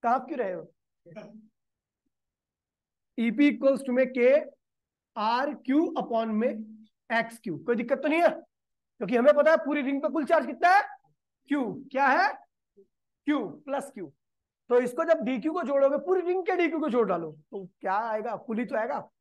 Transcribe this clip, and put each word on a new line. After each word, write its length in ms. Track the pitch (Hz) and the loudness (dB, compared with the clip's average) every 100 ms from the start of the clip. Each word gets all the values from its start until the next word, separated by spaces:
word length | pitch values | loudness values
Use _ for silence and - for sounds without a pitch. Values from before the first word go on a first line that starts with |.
| 240 | 2
कांप 160 | 254 | 0
क्यों 160 | 240 285 | -2 -6
रहे 140 | 202 | -6
हो? 200 | 175 160 _ _ _ 170 214 202 220 - _ _ _ _ _ _ _ _ _ _ _ _ _ _ _ _ - | -6 -12 _ _ _ -20 -20 -20 -20 -20 _ _ _ _ _ _ _ _ _ _ _ _ _ _ _ _ -4
ईपी 400 | 233 226 294 226 | -2 4 4 4
equals 220 | 277 269 | 2 2
to 60 | 269 | 0
में 240 | 247 254 254 | 0 0 4
K 220 | 240 285 311 _ _ _ _ _ _ - | 4 4 2 _ _ _ _ _ _ -4
R 380 | 214 240 285 277 - | -2 0 -2 -6 0
Q 180 | 277 349 - | 2 2 -2
upon 240 | - 226 226 | -2 -2 0
में 500 | 214 240 214 - - - _ _ | 0 -2 -2 -12 -18 -20 _ _
एक्स 260 | 233 226 - | -4 -4 -8
क्यू। 200 | 220 156 | -8 -8
कोई 180 | - 233 | -2 -2
दिक्कत 220 | 240 277 | 0 -2
तो 100 | 302 | 0
नहीं 140 | 320 | 2
है? 60 | 339 - - _ _ _ _ _ | 2 0 -14 _ _ _ _ _
क्योंकि 180 | 196 233 | -2 4
हमें 180 | 254 | 4
पता 160 | 294 294 | 6 4
है 60 | 320 | 4
पूरी 260 | 311 294 | 2 -2
ring 200 | 269 277 | -2 -2
पे 60 | 302 | -2
कुल 160 | 330 | -2
charge 220 | 285 330 262 | 2 0 0
कितना 220 | 240 359 | 0 4
है? 140 | 392 - - _ _ _ _ _ | 4 2 -12 _ _ _ _ _
Q। 420 | 285 240 175 - | -2 -2 -6 -8
क्या 140 | 254 277 | 0 2
है? 320 | 294 392 - _ _ _ _ 196 _ _ _ | 4 2 -2 _ _ _ _ _ _ _ _
Q 240 | - 294 196 | -2 -2 -2
plus 420 | 147 - 277 - | -10 -6 -6 -6
Q। 220 | - 160 _ _ _ _ _ _ | -12 -14 _ _ _ _ _ _
तो 120 | 240 | 2
इसको 240 | 247 254 | 2 -2
जब 140 | 330 320 | 2 2
डीक्यू 340 | 226 262 285 | 2 -2 -2
को 100 | 349 | -4
जोड़ोगे, 360 | 262 277 277 285 | -2 2 2 0
पूरी 220 | 339 370 | 0 0
ring 220 | 339 370 | 0 -2
के 140 | 359 370 | -2 0
डीक्यू 240 | 339 320 | 0 0
को 80 | 302 | -2
जोड़ 200 | 240 214 | 0 0
डालो, 240 | 175 165 156 _ | -2 -4 -14 _
तो 160 | 196 185 _ | -14 -14 _
क्या 180 | 185 190 | -4 -4
आएगा? 380 | 226 220 220 202 | -2 -4 -6 -10
कुल 220 | - 220 | -6 -6
ही 60 | |
तो 120 | 233 220 | -4 -4
आएगा। 340 | 226 269 143 _ | -4 -6 -10 _